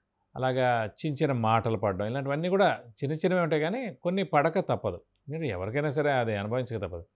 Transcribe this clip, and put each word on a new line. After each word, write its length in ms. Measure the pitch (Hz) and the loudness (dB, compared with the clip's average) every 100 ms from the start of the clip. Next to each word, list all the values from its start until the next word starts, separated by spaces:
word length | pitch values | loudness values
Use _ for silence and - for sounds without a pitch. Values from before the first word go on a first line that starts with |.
| _ _ _ 127 | _ _ _ -4
అలాగా 500 | 131 127 127 120 107 | -2 2 2 2 0
చిన్న 320 | - 160 135 | -4 -4 -2
చిన్న 80 | 156 | 0
మాటలు 460 | 127 113 113 113 110 | 2 2 2 2 0
పడడం, 280 | 104 92 104 | 0 0 -2
ఇలాంటివన్నీ 440 | 131 135 143 175 | -4 -4 -2 0
కూడా 340 | 190 185 113 120 | 4 4 2 -6
చిన్న 280 | - 139 156 | -8 -4 0
చిన్నవే 260 | 185 180 | 0 2
ఉంటాయి 200 | 170 156 | 2 2
కానీ 320 | 151 233 240 | 0 -2 -6
కొన్ని 300 | 139 175 185 | -6 -2 -2
పడక 360 | 175 151 151 185 | 2 4 4 2
తప్పదు. 360 | 185 117 107 87 | 0 0 -2 -6
ఎందుకంటే 520 | - _ - 156 156 | -10 _ -12 -6 -4
ఎవరికైనా 420 | 90 95 131 151 | -4 -4 -2 -2
సరే 220 | 139 147 | 0 2
అది 240 | 135 113 104 | 2 2 0
అనుభవించక 500 | 104 123 120 113 92 | -2 -2 -4 -4 -6
తప్పదు. 200 | 87 85 | -8 -14